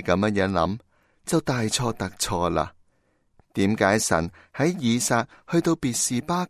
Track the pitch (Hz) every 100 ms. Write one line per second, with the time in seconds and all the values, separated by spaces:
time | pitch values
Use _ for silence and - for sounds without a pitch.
0 | 92 90 107 101 95 90 82 110 _ _
1 | _ _ - 165 - 127 110 - 120 -
2 | 95 - - 92 87 82 76 _ _ _
3 | _ _ _ _ _ - 98 110 98 110
4 | - 85 82 - - - 156 180 120 120
5 | 117 117 120 - - 170 170 160 131 117
6 | - 120 - 175